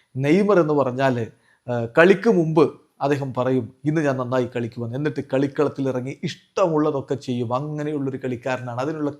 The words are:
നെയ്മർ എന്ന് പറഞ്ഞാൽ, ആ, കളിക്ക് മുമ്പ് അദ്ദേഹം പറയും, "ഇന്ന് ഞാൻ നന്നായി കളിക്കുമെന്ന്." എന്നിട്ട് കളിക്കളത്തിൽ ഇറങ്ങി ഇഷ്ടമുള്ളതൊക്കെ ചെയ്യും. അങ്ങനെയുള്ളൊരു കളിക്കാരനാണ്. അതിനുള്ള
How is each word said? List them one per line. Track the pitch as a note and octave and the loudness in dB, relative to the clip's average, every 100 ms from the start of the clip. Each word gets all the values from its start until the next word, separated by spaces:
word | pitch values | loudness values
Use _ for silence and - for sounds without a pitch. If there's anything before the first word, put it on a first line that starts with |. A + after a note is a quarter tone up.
| _ C3 | _ -4
നെയ്മർ | C#3 E3+ G#3 F#3+ | 2 4 4 4
എന്ന് | D#3 | 4
പറഞ്ഞാൽ, | D3 B2+ B2 C3+ A#2+ G#2+ - _ _ - | 2 0 0 0 0 -4 -10 _ _ -6
ആ, | A#2+ A#2 | -4 0
കളിക്ക് | D#3+ E3+ F#3 A3+ | 6 6 6 4
മുമ്പ് | F#3 D#3+ D#3+ C#3 - _ - | 2 2 4 2 0 _ -6
അദ്ദേഹം | C#3+ C#3+ C3+ B2+ | -2 -2 -2 -2
പറയും, | B2 C3 A2 - C#3+ | 0 0 -2 -6 -4
"ഇന്ന് | D#3 | 0
ഞാൻ | D#3+ B2+ | 0 -2
നന്നായി | A#2+ B2+ A#2+ A#2+ | -2 -2 -2 -4
കളിക്കുമെന്ന്." | A#2 A#2+ A#2 B2 | -6 -6 -8 -4
എന്നിട്ട് | D3+ C#3 C3+ | -4 -4 -2
കളിക്കളത്തിൽ | C3+ C#3 C#3+ C#3 C3+ C3+ | 0 0 0 -2 -2 -4
ഇറങ്ങി | B2+ B2+ C#3 | -4 -6 -8
ഇഷ്ടമുള്ളതൊക്കെ | D#3+ - _ - F#3 D#3 D3+ C#3 C3+ C3+ | -8 -10 _ 0 2 2 2 0 -4 -6
ചെയ്യും. | - B2 A#2 B2 | -4 -4 -2 -4
അങ്ങനെയുള്ളൊരു | D3+ D3+ D3 D3+ C#3 C3 | -4 -6 -6 -4 -4 -6
കളിക്കാരനാണ്. | C3 B2 C3+ B2+ B2 A#2+ | -6 -6 -4 -4 -4 -6
അതിനുള്ള | C#3 D#3+ D3 C#3+ | -6 -4 -6 -6